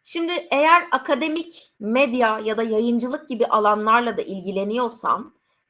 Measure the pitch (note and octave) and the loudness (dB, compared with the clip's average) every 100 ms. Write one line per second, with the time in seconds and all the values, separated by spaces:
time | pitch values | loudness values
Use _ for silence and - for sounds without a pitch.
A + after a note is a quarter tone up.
0 | - E4+ E4+ F4 - C4+ D#4 E4+ E4+ C4 | -12 -6 -4 -4 -2 2 6 4 4 -4
1 | - C#4 D#4+ D#4 E4 - - _ G#3 A#3+ | 0 -2 0 -4 -8 -14 -20 _ -2 2
2 | C#4 B3 A#3 A3 A3 G#3+ A3+ A3 A#3 A#3+ | 2 2 0 0 -2 -2 0 0 2 0
3 | B3 C#4+ - A#3+ - A3 G#3 G#3 G#3+ A#3 | -2 -6 -8 -8 0 2 4 2 4 2
4 | A#3+ - - F#3+ F3+ F#3+ G3+ A3+ A#3+ A3+ | 2 -4 -6 -8 -6 -4 -2 -2 -4 -4
5 | - - D#4 _ _ _ _ | -4 -4 -4 _ _ _ _